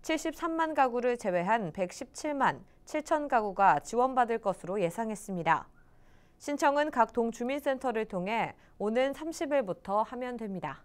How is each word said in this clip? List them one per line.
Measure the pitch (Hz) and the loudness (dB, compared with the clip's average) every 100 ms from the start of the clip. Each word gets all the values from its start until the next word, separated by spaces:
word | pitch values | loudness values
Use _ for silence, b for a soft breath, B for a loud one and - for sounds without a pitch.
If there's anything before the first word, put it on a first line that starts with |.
칠십삼만 | - 311 330 302 330 330 320 | 0 -2 -2 -4 -4 -2 0
가구를 | 302 262 240 247 247 | 2 2 2 -2 -2
제외한 | 214 180 175 233 185 | 0 0 2 0 0
백십칠만 | 151 180 - 247 - 302 285 226 143 - b - | -4 -6 -6 -12 -8 -4 2 2 0 -10 b -6
칠천 | 302 294 311 294 | -6 0 -2 2
가구가 | 247 214 185 196 147 | 0 0 4 6 6
지원받을 | - 226 254 254 240 226 | 2 0 2 2 2 0
것으로 | 202 180 160 196 | -2 -4 -4 -2
예상했습니다. | 170 170 226 208 - 185 160 156 - - b b b b b b | -2 -2 -6 -6 -6 -2 2 2 2 -20 b b b b b b
신청은 | - 294 302 285 302 | -6 2 4 4 2
각 | 277 226 | 2 2
동주민센터를 | - 233 220 240 285 285 262 262 226 220 | 2 -2 -2 -4 -2 0 0 0 -2 -2
통해 | 190 185 226 160 - b b | -4 -2 -2 -2 -6 b b
오는 | 202 226 262 | -2 2 0
삼십 | 277 320 320 311 | 0 -8 -6 0
일부터 | 285 202 170 - 208 | 0 0 -6 -2 -2
하면 | 220 247 254 240 | 0 -4 -8 -6
됩니다. | 220 185 156 135 | -6 -6 -6 -10